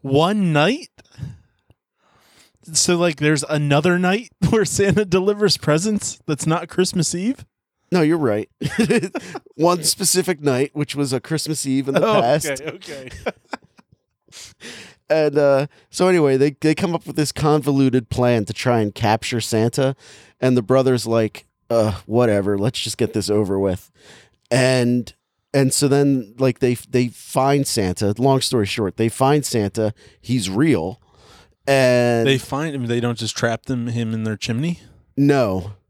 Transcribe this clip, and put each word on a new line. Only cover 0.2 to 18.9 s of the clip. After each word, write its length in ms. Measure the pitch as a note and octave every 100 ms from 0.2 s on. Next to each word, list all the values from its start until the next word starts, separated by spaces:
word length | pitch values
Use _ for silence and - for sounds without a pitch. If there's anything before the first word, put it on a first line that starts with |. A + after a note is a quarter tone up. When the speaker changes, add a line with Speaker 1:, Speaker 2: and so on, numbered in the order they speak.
| E3 G#3+ F#3
Speaker 1:
night? 360 | D3 D#3+ C#4 D4+ _ _ - - - _ _ _ _ _ _ _ _ _ _ _ _ -
So, 240 | D#3 - F3
like, 200 | F3 D3+
there's 260 | D3 D3+
another 540 | D3 D3+ D3 C#3+ E3 F3+
night 320 | F3+ G3+ A#3+ _
<laughs> 100 | E3+
where 140 | A3
Santa 400 | F3+ - G3 E3+
delivers 520 | G3+ F3+ F#3+ G#3 G#3 -
presents 640 | - D3+ G#3 G#3 - - -
that's 200 | D3 D#3+
not 220 | E3 E3
Christmas 460 | - F#3 F#3 D#3+
Eve? 300 | F3 G3+ C#4 - _ _ _ _
Speaker 2:
No, 100 | F3+
you're 160 | D3+ E3+
right. 300 | C#3 G#2 - _ - - A3+ A#3+
<laughs> 520 | - D4+ - - _ -
One 260 | E3 F3
specific 580 | D3+ - F#3+ F3+ F3+ D#3
night, 300 | C#3+ B2+ C#3+
which 200 | D3+ D3
was 180 | C#3 C#3
a 80 | B2+
Christmas 460 | - D#3+ - D3+ C#3
Eve 220 | C3+ C3+
in 60 |
the 100 | D3+ A3
Speaker 1:
Oh, 140 | G#3+
Speaker 2:
past. 260 | A#2 D3 D3
Speaker 1:
okay, 200 | C#3 D3+
okay. 380 | - - C#3+ C3
<laughs> 60 | - - - _ - _ _ _ _ _ _ _ - - _ - - - _ _
Speaker 2:
And, 280 | D#3 D3+ C#3+
uh, 300 | C#3+ C#3 C#3+ _ _
so 160 | - F3+
anyway, 300 | F3+ D3 C3
they, 140 | C#3+ C#3
they 120 | D#3
come 200 | D#3 F3
up 100 | D#3+
with 120 | - C3
this 160 | D3
convoluted 800 | - D3+ D3+ C#3 C#3 C3+ B2 A2+
plan 340 | - B2 A#2+
to 80 | G#2
try 260 | G#2 C3 A#2+
and 140 | G#2